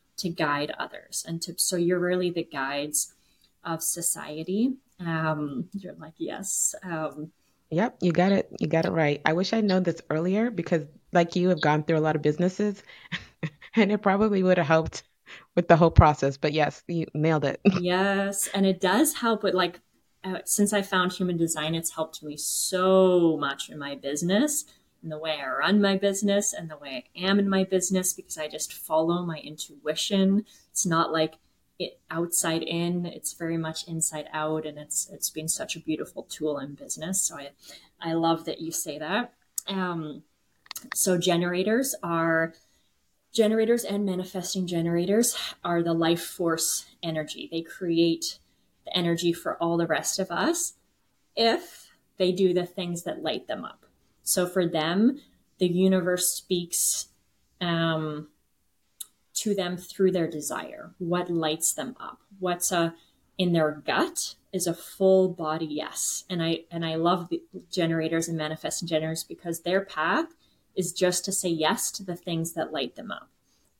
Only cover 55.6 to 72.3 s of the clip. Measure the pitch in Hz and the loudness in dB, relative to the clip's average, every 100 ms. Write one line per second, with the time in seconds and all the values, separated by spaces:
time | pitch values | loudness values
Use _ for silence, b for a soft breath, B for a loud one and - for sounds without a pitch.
55.6 | 180 175 190 185 175 180 - - - 180 | 0 4 4 4 2 0 -2 -4 -4 -4
56.6 | 170 - - - - _ _ _ _ _ | -2 -2 -2 -2 -8 _ _ _ _ _
57.6 | 175 165 165 160 156 151 156 _ _ _ | -2 0 2 0 -2 -6 -10 _ _ _
58.6 | _ _ _ _ - _ _ - 214 196 | _ _ _ _ -20 _ _ -6 -2 0
59.6 | 180 180 - - 190 175 160 151 - - | -2 -6 -10 2 4 4 0 -4 -6 -6
60.6 | 78 55 - - 170 180 175 170 156 160 | -8 -14 -18 -8 -2 -2 0 -2 0 -2
61.6 | - - 135 - - - _ 196 180 175 | -2 -4 -8 -10 -16 -16 _ -4 -2 -2
62.6 | - 175 165 165 B B _ - 180 170 | 0 0 0 -4 B B _ -2 2 4
63.6 | 151 147 - - 349 - - - _ 185 | 2 0 -2 0 0 -4 -10 -12 _ -4
64.6 | 180 175 - - 190 190 185 175 156 160 | -4 -4 -10 2 6 6 4 0 -4 -4
65.6 | 156 147 - - - - - 180 165 165 | -4 -6 -6 -6 -6 -6 -6 -2 0 -2
66.6 | - 165 165 160 170 180 170 165 - 185 | -4 -6 -4 0 2 2 -2 -8 -8 -18
67.6 | - - 165 165 160 165 165 165 151 160 | -6 -2 0 0 0 -2 -2 -4 -4 -6
68.6 | 156 - 175 156 160 165 - 165 170 165 | -6 -6 -2 0 0 -4 -8 -10 -8 -6
69.6 | 175 190 196 156 165 240 330 _ _ _ | 0 0 0 -2 0 0 -2 _ _ _
70.6 | _ - 165 - 180 180 - 185 180 160 | _ -4 -4 0 0 0 -2 -2 -2 0
71.6 | 156 226 - - 190 165 - | 0 0 -4 -6 -10 -8 -4